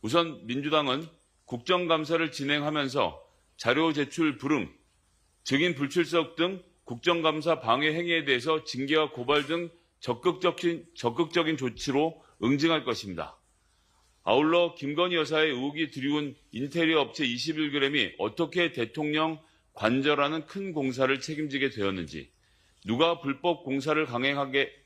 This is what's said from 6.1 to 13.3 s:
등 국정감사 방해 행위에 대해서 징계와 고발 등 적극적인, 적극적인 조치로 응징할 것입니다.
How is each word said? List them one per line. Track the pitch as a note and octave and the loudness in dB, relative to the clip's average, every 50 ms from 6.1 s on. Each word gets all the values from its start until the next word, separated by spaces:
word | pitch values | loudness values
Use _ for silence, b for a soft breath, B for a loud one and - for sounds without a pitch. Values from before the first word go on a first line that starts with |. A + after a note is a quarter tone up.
| E3 E3+ D#3+ - - | 2 0 0 0 -2
등 | - E3 F3+ F#3+ F3+ - _ _ _ _ | -2 -2 -2 -2 -6 -14 _ _ _ _
국정감사 | - A#2+ A#2 - E3+ E3+ E3+ D#3 D#3+ D#3 D#3 C#3+ E3+ E3 - | -12 -12 -2 0 2 2 4 4 2 2 2 0 0 0 0
방해 | - A2+ A#2 C3 D3 D#3 | 2 2 2 4 4 0
행위에 | D#3 E3 F3 F3 E3+ E3 D3+ | 0 0 -2 0 0 0 2
대해서 | C#3 C3 B2 A#2 D#3 D#3+ D#3 - | 2 0 2 2 0 -2 -2 -2
징계와 | - - B2+ C3+ C#3 D3+ D#3 D#3 C#3+ | -6 -6 -6 -2 2 2 2 2 0
고발 | - - A#2+ B2+ D3 D3 C#3+ | -2 -8 0 2 2 2 2
등 | C3+ D#3+ E3+ F3 E3+ b b b b b b | 0 -4 -4 -6 -8 b b b b b b
적극적인, | - - A#2+ - - F3+ E3+ F3+ - F3 E3+ - - E3+ E3+ D#3+ - - _ | -4 -4 -4 0 0 0 0 2 0 0 0 2 -2 -2 -2 -2 -8 -16 _
적극적인 | - - A#2+ A#2 C#3+ E3+ D#3 - F3 E3 D#3 D#3+ C3+ | -2 -2 -2 0 0 -2 0 2 0 2 2 0 0
조치로 | C3 B2 A2 - - C#3+ C3 C#3 D#3 E3 D#3+ b b b b b | -2 -4 -4 -4 -4 0 2 2 2 2 -2 b b b b b
응징할 | - A#2 C#3 C#3 D3 E3 E3 D#3 C3 | 0 2 2 4 4 2 2 2 0
것입니다. | B2+ A2+ - - G2+ F2+ E2 D#2+ D2+ | -2 -4 -4 -6 -8 -8 -8 -8 -10